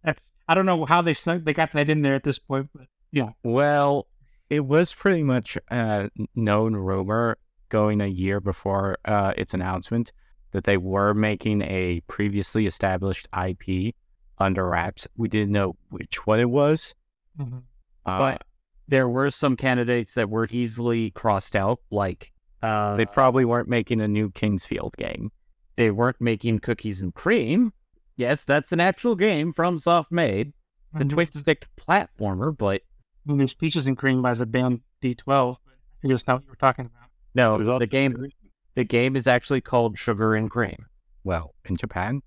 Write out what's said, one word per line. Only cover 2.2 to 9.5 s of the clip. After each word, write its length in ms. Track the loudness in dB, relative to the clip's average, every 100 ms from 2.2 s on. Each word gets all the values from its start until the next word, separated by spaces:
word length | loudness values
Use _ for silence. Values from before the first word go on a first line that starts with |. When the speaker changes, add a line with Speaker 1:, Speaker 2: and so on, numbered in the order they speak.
Speaker 1:
this 160 | -2 -6
point, 300 | -4 -4 -4
but 140 | -16 -20 _ _
yeah. 200 | -4 -4 -6
Speaker 2:
Well, 640 | -2 2 2 2 2 0 -4 _ _ _ _
it 160 | -4 2
was 280 | 2 2
pretty 300 | 0 0 2
much 340 | 2 0 -2 -12 -6
a 400 | -2 0 -2 -4 -8
n-, 100 | -8 -2
known 400 | 2 2 2 0
rumor 640 | -2 -2 0 0 0 -4 _ _ _
going 300 | 0 2 2
a 80 | -2
year 320 | -2 -2 -2
before, 580 | -4 -4 -2 0 -2 -4 0
uh, 280 | 0 0 -2
its 160 | -4